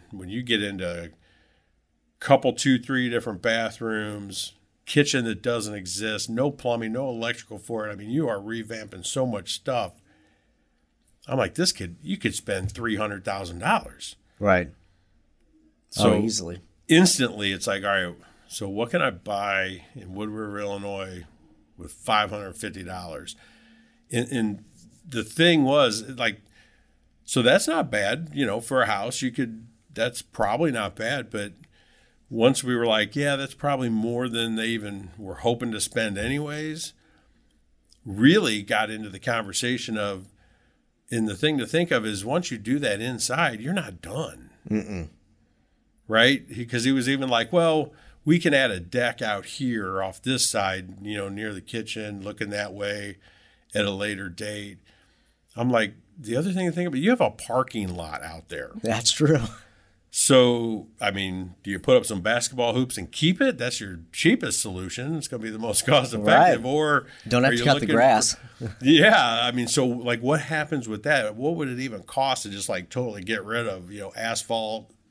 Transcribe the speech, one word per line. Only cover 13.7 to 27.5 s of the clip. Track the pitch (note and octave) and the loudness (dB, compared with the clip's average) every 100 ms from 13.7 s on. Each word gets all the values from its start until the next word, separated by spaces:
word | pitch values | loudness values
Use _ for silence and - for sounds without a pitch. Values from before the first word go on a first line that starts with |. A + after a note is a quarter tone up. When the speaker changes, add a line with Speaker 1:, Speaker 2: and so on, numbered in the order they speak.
| G#3+ - - - - _ - | 0 -2 -14 -16 -16 _ 0
Speaker 2:
Right. | G#2 F2+ F2 - _ _ _ _ _ _ _ _ _ _ _ | 4 4 2 -8 _ _ _ _ _ _ _ _ _ _ _
Speaker 1:
So | A2 G2+ G#2+ | 2 4 4
Speaker 2:
Oh, | |
easily. | A2 G2 E2+ F2+ - _ - | 2 -2 -6 -12 -18 _ 4
Speaker 1:
instantly, | E3 F#3 - A#2+ G#2 G2 | 6 8 4 0 0 -2
it's | F#2+ - | -2 -2
like, | G2 | -2
"All | G2+ | 0
right, | G2 F2+ F2 - _ - | 0 0 -6 -18 _ -14
so | - G2 | -8 -6
what | G2+ A#2 | -4 0
can | F3+ | 0
I | C3+ | 0
buy | F2 G#2 G2+ G2+ F#2+ C3+ F2+ - | -2 -4 -2 0 0 -2 -6 -14
in | B2 F#2 F#2+ | -18 -12 -8
Wood | G#2+ | -6
River, | G#2+ G#2+ G2+ | -6 -8 -6
Illinois | G2+ G2+ G2+ G2 F#2+ F2+ D#2+ _ _ _ _ - | -6 -6 -6 -8 -10 -12 -16 _ _ _ _ -18
with | E2+ | -18
five | - - G#2+ G#2 | -8 2 2 2
hundred | G#2+ G2 - | -2 -10 -10
fifty | G#2 F#2+ | -10 -8
dollars?" | F2+ F2+ F2 D2 F2 - - _ _ _ _ _ - | -10 -10 -10 -12 -14 -18 -20 _ _ _ _ _ -4
And, | A#2+ B2 | -2 0
and | C3 G#2+ G2+ - - - _ D#3+ | 0 0 -2 -12 -20 -20 _ -8
the | A#2+ | -6
thing | A2 - E3+ D#3+ | -2 4 6 6
was, | C3 D3 B2+ G#2+ A2 B2+ | 6 6 4 2 -6 -2
like, | A#2 G#2+ _ _ _ _ _ _ _ _ - | -2 -2 _ _ _ _ _ _ _ _ -4
so | C3 | 2
that's | A#2+ | 6